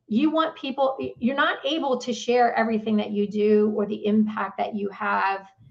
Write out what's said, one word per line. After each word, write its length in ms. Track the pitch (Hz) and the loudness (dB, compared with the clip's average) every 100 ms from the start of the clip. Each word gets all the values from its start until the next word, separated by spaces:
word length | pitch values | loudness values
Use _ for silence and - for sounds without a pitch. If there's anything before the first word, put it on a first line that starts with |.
| - | -4
you 240 | 220 311 | 0 2
want 260 | 311 - - | 2 0 -4
people, 400 | 269 277 269 269 254 - | -8 0 0 0 -8 -4
you're 180 | 233 277 | -2 2
not 220 | 320 403 269 | 0 0 -4
able 320 | 311 277 247 | -2 -2 -2
to 140 | 247 | -4
share 420 | 220 - 247 240 | -4 0 4 4
everything 420 | - 220 220 214 208 | 2 0 -2 0 0
that 140 | 208 | 0
you 180 | 208 208 | -2 -2
do 440 | 208 208 214 214 214 | 0 4 4 4 0
or 100 | 202 | -2
the 200 | 214 208 | -2 2
impact 500 | 214 214 - 190 - | 2 2 -2 -6 -4
that 160 | - | -4
you 140 | 208 202 | -4 -6
have 580 | - 208 202 196 196 190 _ - | -4 -2 0 0 -2 -8 _ -20